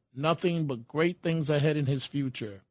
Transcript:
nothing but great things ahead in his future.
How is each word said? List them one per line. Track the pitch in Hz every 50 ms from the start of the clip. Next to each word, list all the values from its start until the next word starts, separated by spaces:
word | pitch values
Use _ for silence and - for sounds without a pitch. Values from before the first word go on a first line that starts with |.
| _ _ -
nothing | 123 143 160 170 160 - 180 170 165 160
but | 143 135 113 117 -
great | - 147 165 175 180 -
things | - 170 165 165 156 135
ahead | 156 147 139 156 151 151
in | 143
his | 127 143 131 -
future. | - - 143 139 131 123 - 120 107 98 95 _ _